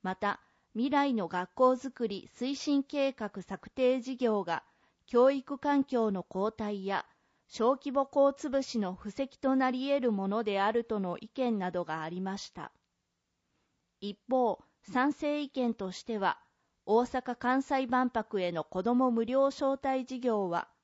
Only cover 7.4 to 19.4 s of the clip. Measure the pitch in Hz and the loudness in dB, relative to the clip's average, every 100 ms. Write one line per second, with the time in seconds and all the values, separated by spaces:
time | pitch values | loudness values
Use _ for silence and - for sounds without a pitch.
7.4 | _ - 233 269 285 269 269 285 277 277 | _ 0 2 2 -2 -2 0 4 4 2
8.4 | 302 277 269 233 190 190 214 - 269 - | -2 -2 -2 -4 -4 -6 -10 -6 -6 -2
9.4 | 269 262 262 254 269 277 247 202 196 214 | 0 2 2 0 0 2 2 0 0 -2
10.4 | 214 196 202 233 233 214 185 175 - - | 0 2 2 0 -2 -2 -2 -6 -10 -4
11.4 | 254 214 185 175 160 160 160 175 190 185 | 0 0 -2 -4 -4 -6 -6 -6 -6 -8
12.4 | - - - _ _ _ _ _ _ _ | -10 -14 -16 _ _ _ _ _ _ _
13.4 | _ _ _ _ _ _ 202 196 - 254 | _ _ _ _ _ _ -10 -10 -2 0
14.4 | 240 - _ _ - 247 277 294 294 294 | 0 -2 _ _ -4 0 0 0 -2 -2
15.4 | 285 262 240 226 190 - - 220 185 - | -4 -2 -2 -2 -6 -8 -8 -2 -2 -2
16.4 | _ _ _ _ - 220 247 262 247 240 | _ _ _ _ 2 2 2 -4 -6 -4
17.4 | 240 262 269 277 262 247 254 233 208 202 | 0 0 2 -2 2 0 2 -2 -2 -2
18.4 | 180 170 - 185 196 247 262 226 226 262 | -2 -2 -4 -2 2 4 4 2 0 2